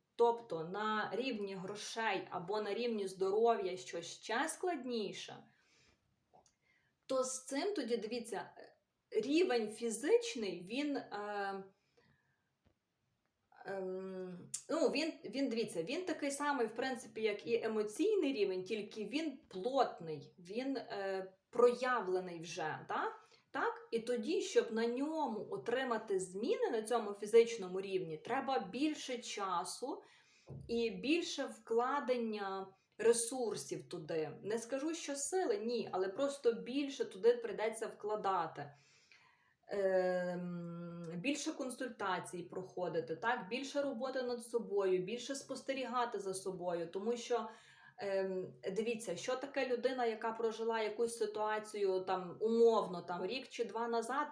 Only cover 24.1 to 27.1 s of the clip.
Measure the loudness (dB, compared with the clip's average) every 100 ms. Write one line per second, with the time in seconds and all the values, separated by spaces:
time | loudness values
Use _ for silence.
24.1 | -2 0 0 4 4 4 2 2 2 0
25.1 | 0 -2 -2 -6 -6 -2 0 0 -2 0
26.1 | -2 -2 -2 0 2 2 0 0 0 0